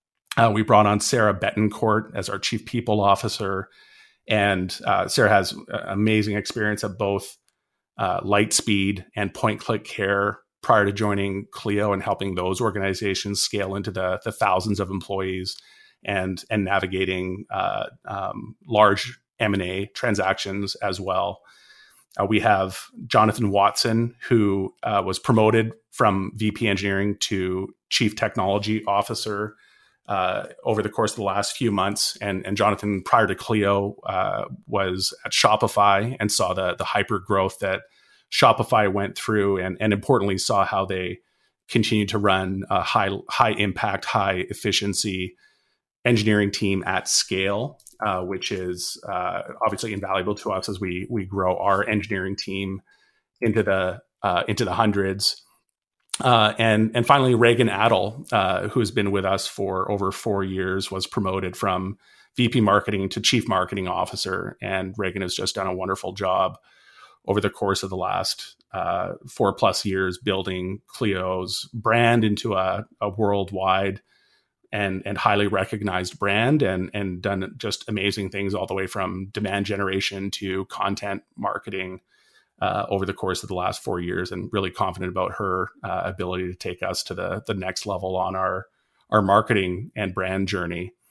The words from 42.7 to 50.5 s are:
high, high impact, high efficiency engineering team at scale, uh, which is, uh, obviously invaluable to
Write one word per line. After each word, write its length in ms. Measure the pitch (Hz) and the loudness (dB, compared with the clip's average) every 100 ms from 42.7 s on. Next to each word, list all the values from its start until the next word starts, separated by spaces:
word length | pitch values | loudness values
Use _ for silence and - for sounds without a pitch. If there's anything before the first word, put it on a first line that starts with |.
| 98 | 0
high, 280 | 85 117 98 98 - | 2 2 0 -2 -4
high 220 | - 117 | 0 2
impact, 520 | 107 101 90 107 98 - | 2 0 0 -2 -2 -2
high 400 | 110 98 92 92 | 0 2 0 -2
efficiency 840 | - 107 92 101 95 107 95 92 - _ _ _ _ _ _ | -4 -2 0 0 -2 -2 -2 -6 -10 _ _ _ _ _ _
engineering 480 | 123 113 104 104 101 | 2 4 6 4 4
team 320 | - 101 98 87 | 0 0 0 0
at 220 | 95 - | -2 0
scale, 720 | - - 95 95 101 139 - - - 107 | -2 0 0 0 -2 -4 -10 -20 -6 -2
uh, 160 | 92 | -2
which 300 | 90 92 - | -4 -6 -6
is, 480 | 98 90 90 - - - | -4 -4 -6 -8 -10 -6
uh, 360 | 92 90 90 - - | -4 -4 -6 -8 -2
obviously 300 | 110 - 113 | -2 -2 -4
invaluable 420 | 98 95 95 92 104 | -6 -2 -2 -2 -4
to 160 | 113 | -4